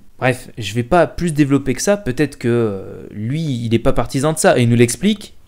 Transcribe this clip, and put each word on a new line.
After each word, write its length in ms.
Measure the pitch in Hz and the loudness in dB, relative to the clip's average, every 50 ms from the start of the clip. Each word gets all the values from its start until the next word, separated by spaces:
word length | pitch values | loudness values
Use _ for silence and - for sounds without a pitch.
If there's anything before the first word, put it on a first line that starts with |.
| - - - - | -14 -20 -10 -4
Bref, 320 | 123 131 123 120 - - - - | -2 -2 -2 -2 -6 -16 -12 -10
je 160 | 113 98 104 | -8 -6 -4
vais 80 | 120 | -4
pas 240 | 120 120 180 175 160 | -2 2 2 2 2
plus 260 | - - - 170 175 | 2 0 -4 -4 -2
développer 420 | 151 143 147 135 139 139 139 - 127 | 2 2 2 4 2 0 0 -2 -4
que 80 | - | -2
ça, 140 | - 196 202 | 0 0 0
peut-être 420 | 202 202 - 123 - 151 143 - - | 0 -2 -4 -2 -2 -2 -2 -4 -4
que, 100 | - 120 | -2 0
euh, 580 | 117 120 117 107 98 95 95 98 - - - - | 0 0 0 -2 -4 -6 -10 -12 -14 -16 -16 -14
lui, 280 | - 104 107 113 139 160 165 151 131 117 117 | -12 -8 -6 -6 -4 -4 -4 -4 -4 -4 -2
il 100 | 113 110 | 0 0
est 40 | 113 | 2
pas 140 | - 139 | 4 4
partisan 400 | - - 117 - - 135 127 156 | 2 2 2 -2 -2 -2 -2 -2
de 60 | 160 - | 0 2
ça, 200 | - 190 156 131 | 4 4 4 4
et 40 | |
il 60 | 120 117 | 4 4
nous 80 | 120 | 6
l'explique, 600 | 120 120 120 - - - 202 220 - - - - - - | 4 4 4 2 0 0 0 0 0 -6 -18 -20 -18 -10